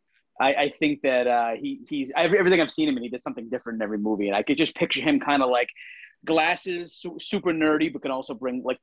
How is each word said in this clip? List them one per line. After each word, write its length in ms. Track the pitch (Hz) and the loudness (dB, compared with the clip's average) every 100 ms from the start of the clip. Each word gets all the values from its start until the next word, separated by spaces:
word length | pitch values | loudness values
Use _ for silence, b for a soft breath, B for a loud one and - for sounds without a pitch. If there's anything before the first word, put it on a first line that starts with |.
| _ _ _ - | _ _ _ 0
I, 140 | 135 | 2
I 200 | 143 143 - | 2 0 0
think 220 | 151 143 | 0 0
that, 260 | 139 123 123 | 2 2 4
uh, 240 | 120 117 110 | 2 2 -2
he, 220 | 143 139 - | -6 -8 -6
he's, 220 | 143 131 143 | -6 -2 0
every, 220 | 170 196 | 2 4
everything 220 | 175 180 | 6 4
I've 100 | 151 | 2
seen 160 | - 151 | 0 0
him 80 | 127 | 0
in, 80 | |
he 60 | 117 | -4
does 140 | 123 | -8
something 260 | 143 123 113 | -8 -10 -6
different 280 | 123 120 113 | -6 -6 -4
in 40 | |
every 140 | 107 107 | -2 -2
movie. 300 | 104 104 101 | 0 0 0
And 80 | 98 | 0
I 60 | |
could 140 | 127 143 | 0 0
just 180 | 151 - | 0 0
picture 260 | - 135 | -2 0
him 180 | 147 143 | 2 2
kinda, 260 | 147 143 127 | 2 2 2
like, 220 | 123 123 - B B B B - | 2 0 -6 B B B B 0
glasses, 720 | 160 165 175 190 175 170 - | 2 2 0 -4 -8 -8 -12
su-, 220 | 180 - | -14 -12
super 320 | - 202 180 | -6 -2 0
nerdy, 400 | 160 156 151 160 | 2 4 4 0
but 120 | 131 | -2
can 80 | 139 | -6
also 220 | 131 135 117 | -6 -6 -6
bring, 260 | 131 127 | -6 -4
like, 140 | 123 131 | -4 -6